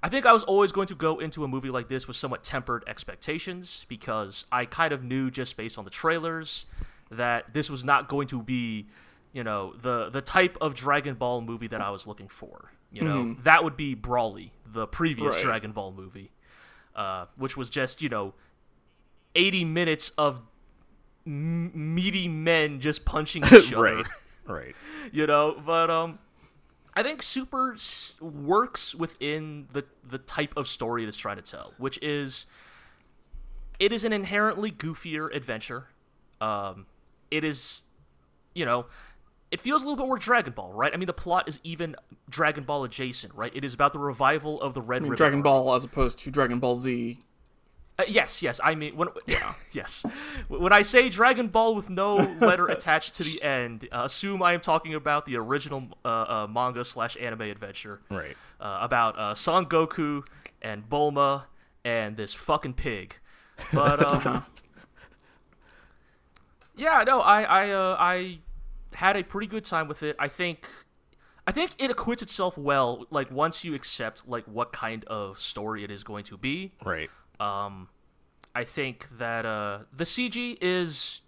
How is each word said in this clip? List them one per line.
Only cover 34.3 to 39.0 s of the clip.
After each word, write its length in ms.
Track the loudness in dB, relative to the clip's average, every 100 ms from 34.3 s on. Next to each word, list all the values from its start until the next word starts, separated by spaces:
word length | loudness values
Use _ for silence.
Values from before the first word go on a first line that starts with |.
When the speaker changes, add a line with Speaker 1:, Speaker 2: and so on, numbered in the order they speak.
| 0 0 0 -4
Speaker 1:
goofier 640 | -6 -8 -8 -8 -6 -4
adventure. 540 | -6 -6 -8 -6 -12 -12 _ _ _ _ _
Um, 460 | -2 -2 -4 -10 -18 _ _ _ _
it 120 | -4
is, 380 | -2 -4 -6 -10 _ _ _ _ _ _ _
you 100 | -6 0
know, 200 | 0 -2 -14